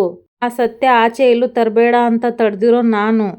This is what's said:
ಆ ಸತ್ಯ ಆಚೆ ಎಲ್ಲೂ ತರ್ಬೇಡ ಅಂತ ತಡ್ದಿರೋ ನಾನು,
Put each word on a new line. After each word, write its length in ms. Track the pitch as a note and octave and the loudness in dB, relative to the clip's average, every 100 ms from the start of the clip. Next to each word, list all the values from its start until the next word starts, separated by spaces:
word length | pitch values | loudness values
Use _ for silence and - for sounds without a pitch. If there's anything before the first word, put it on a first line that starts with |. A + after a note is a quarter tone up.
| F#3 F3 _ _ | 0 -6 _ _
ಆ 60 | A#3+ | -6
ಸತ್ಯ 400 | A#3+ A#3 A#3 C4 A#3+ | -4 -4 -2 0 2
ಆಚೆ 220 | A3+ A#3 C4 | 2 2 2
ಎಲ್ಲೂ 160 | A#3+ B3 | 2 0
ತರ್ಬೇಡ 480 | B3 A3+ G#3+ A#3+ A#3+ A#3+ | -2 -2 2 2 2 0
ಅಂತ 180 | A#3 A#3+ | -2 -2
ತಡ್ದಿರೋ 500 | A#3 A3+ G3+ A3+ A#3+ A#3 | -2 -2 0 0 2 0
ನಾನು, 360 | G#3+ G#3 A3 G#3 | -2 0 -2 -2